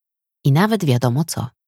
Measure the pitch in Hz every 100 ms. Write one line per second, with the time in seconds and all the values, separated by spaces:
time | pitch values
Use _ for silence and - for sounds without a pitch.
0 | _ _ _ _ 147 143 214 220 165 120
1 | 123 123 165 - - -